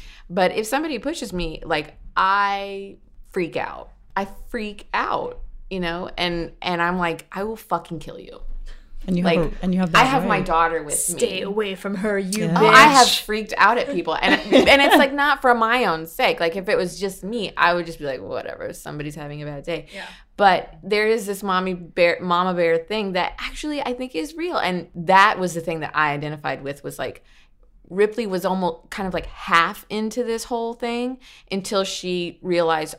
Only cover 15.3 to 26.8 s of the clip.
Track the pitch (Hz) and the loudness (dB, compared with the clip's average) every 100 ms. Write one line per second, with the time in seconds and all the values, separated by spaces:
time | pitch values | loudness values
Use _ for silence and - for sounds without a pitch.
15.3 | 277 254 240 220 247 220 160 165 - 240 | 2 4 4 4 2 2 0 -4 0 0
16.3 | 160 170 196 185 175 180 - 196 185 185 | 2 0 -2 0 0 0 -4 -6 -6 -8
17.3 | 240 185 - 175 175 165 165 143 131 98 | -6 -6 0 2 2 -2 -8 -8 -8 -8
18.3 | 120 - - - 170 147 147 147 151 147 | -8 -8 -10 -10 -10 -12 -10 -10 -10 -12
19.3 | 147 147 143 139 185 - 196 175 - - | -10 -10 -10 -8 -8 -8 -14 -14 -16 -12
20.3 | - 202 175 - 160 190 208 214 226 202 | 4 6 6 2 -12 -2 2 2 0 -2
21.3 | 196 202 185 185 180 170 - 170 - 180 | -6 -2 0 0 -4 -4 2 4 4 2
22.3 | 175 185 180 170 165 165 214 196 180 170 | 2 2 2 2 2 0 -4 -2 -2 -2
23.3 | - - - 302 294 - 247 254 320 302 | -4 -10 -8 -6 -6 -4 -6 -6 -6 -8
24.3 | 320 349 302 180 180 165 - 165 190 202 | -6 -4 -2 -2 -4 -6 -6 4 6 6
25.3 | - 180 160 180 160 147 151 151 147 147 | 4 -2 -4 -6 -6 -4 0 0 -2 -6
26.3 | 151 147 135 139 139 | -6 -6 -6 -8 -10